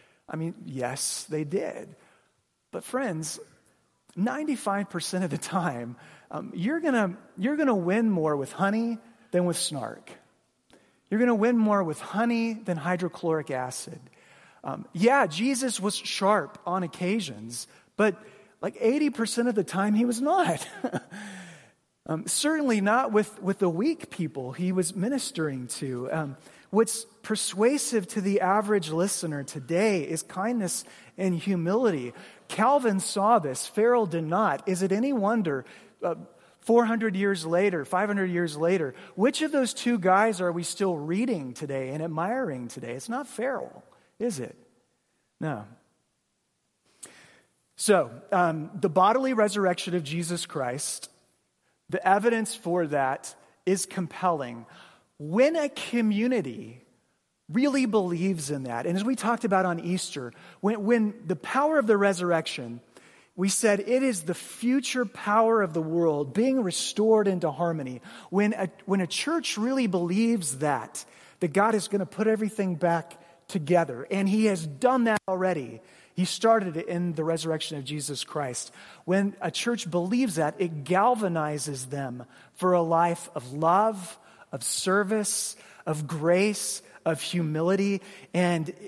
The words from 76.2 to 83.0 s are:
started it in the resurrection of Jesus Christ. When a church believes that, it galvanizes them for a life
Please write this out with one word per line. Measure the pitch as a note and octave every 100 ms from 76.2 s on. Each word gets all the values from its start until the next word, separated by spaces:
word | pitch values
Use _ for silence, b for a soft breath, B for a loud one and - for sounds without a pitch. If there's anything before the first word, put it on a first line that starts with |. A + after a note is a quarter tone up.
| F3+
started | - A3+ A3+ F#3 D#3+
it | F3
in | F3 F3
the | D#3
resurrection | D#3+ E3 D#3+ D#3+ - D3
of |
Jesus | C3+ D3+ C#3+ C#3
Christ. | - D3+ C3+ A#2+ - B B B -
When | F#3+ G3+ -
a | E3+
church | - A#3+ A#3 E3+
believes | F3 F3+ A#3+ B3+
that, | D#3+ D3+ -
it | F3 D3+
galvanizes | C#3 F3+ A3+ A#3 G3 E3 D3+ D3 D3+ C3+ B2+
them | C#3+ C3+ B2 A#2 B B
for | - F3+
a | F3+
life | E3 E3